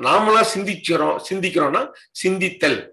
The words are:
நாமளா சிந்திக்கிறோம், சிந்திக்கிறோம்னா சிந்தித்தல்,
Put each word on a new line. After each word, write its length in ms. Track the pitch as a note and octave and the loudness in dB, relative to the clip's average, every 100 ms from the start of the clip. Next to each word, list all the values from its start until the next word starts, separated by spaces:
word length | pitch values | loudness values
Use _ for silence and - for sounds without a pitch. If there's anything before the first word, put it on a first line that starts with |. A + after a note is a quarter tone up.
நாமளா 420 | B2+ F#3 G#3+ G#3+ - | 0 2 4 4 4
சிந்திக்கிறோம், 720 | F#3+ G3+ F#3+ - D#3+ D3+ D3+ | 0 -4 -6 -2 0 0 -2
சிந்திக்கிறோம்னா 580 | - F#3+ F3+ E3+ C#3+ G#3 D4 - _ - | -6 -4 -2 0 0 0 -4 -10 _ -4
சிந்தித்தல், 640 | F#3 F#3+ F#3 - D3 A2 - | -2 0 -2 0 -2 -2 -6